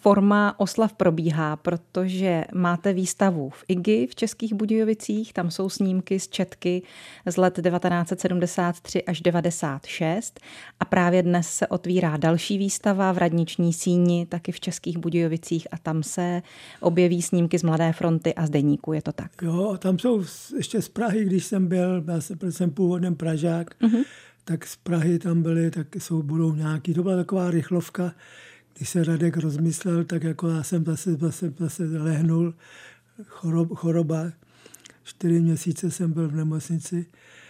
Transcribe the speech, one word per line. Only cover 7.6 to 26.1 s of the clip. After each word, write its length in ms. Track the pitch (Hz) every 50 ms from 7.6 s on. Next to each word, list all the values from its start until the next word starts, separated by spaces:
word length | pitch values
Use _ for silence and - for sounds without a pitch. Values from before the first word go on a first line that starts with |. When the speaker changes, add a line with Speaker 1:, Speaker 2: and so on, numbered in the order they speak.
| 170 180 175 175 - 180 175 175 175 -
Speaker 1:
set 140 | 190 180
sedmdesát 600 | - 180 180 180 175 170 - - 175 175 170 -
tři 220 | - - - 185 -
až 180 | - 175 151
devadesát 640 | 165 175 170 175 160 175 165 - - 151 135 135 -
šest 540 | - - - 165 160 165 208 233 - - - - - - - - - - -
a 60 | -
právě 380 | - - 185 175 175 175 185 180
dnes 240 | 175 175 175 170 -
se 200 | - - 202 -
otvírá 500 | - 175 - 170 180 185 180 165 151 151
další 400 | 143 160 165 165 - - 208 196
výstava 540 | 196 196 - - - 214 196 190 196 190
v 60 | 185 180
Radniční 560 | 175 170 160 170 165 165 - - 175 170 165
síni, 520 | - - 190 175 180 175 175 175 170 170
taky 260 | 170 - 170 165 -
v 80 | 170 -
Českých 380 | - 185 170 - - 175 165 170
Budějovicích, 720 | 165 170 160 170 170 160 160 165 165 - 170 165 - -
a 60 | - 165
tam 260 | - 165 160 160 151
se 380 | - - - 175 175 175 175 175 - - - - - - -
objeví 420 | - 175 170 165 180 175 175 175
snímky 380 | 170 - - 175 170 165 - 175
z 40 | 170
Mladé 300 | 165 160 160 165 165 160
fronty 400 | - - 170 165 160 - 165 156
a 120 | - 165
z 40 | 151
Deníku, 440 | 147 151 139 147 147 143 - - 156
je 80 | 156
to 100 | 151 156
tak? 200 | 147 - - 175 - -
Speaker 2:
Jo, 300 | 180 170 165 175 190 214 196
a 40 | 180
tam 220 | - 185 185 170
jsou 240 | - 247 240 214 180
z-, 300 | 147 - - - - - 269
ještě 240 | 151 - - 220
z 80 | 170 -
Prahy, 360 | - - 226 226 185 220 214
když 200 | 190 180 190 170
jsem 220 | - - 190 190 175
byl, 360 | 180 185 180 180 185 180 156 160
já 140 | 170 165
jsem, 160 | 143 - 190 160 - 180
jsem 220 | 170 - 185 175
původem 440 | - - 190 175 180 175 180 180 175
Pražák, 640 | 139 160 165 160 156 156 170 165 170 170 - - -
Speaker 1:
Mhm. 200 | 240 226 220 226 277 - - - - - _ _ _
Speaker 2:
tak 220 | - 170 160 -
z 100 | - -
Prahy 440 | - - - 175 165 156 170 175 170
tam 240 | - 180 170 170 160
byly, 280 | 165 165 165 165 165
tak 240 | 160 170 151 143 -
jsou, 280 | 190 - -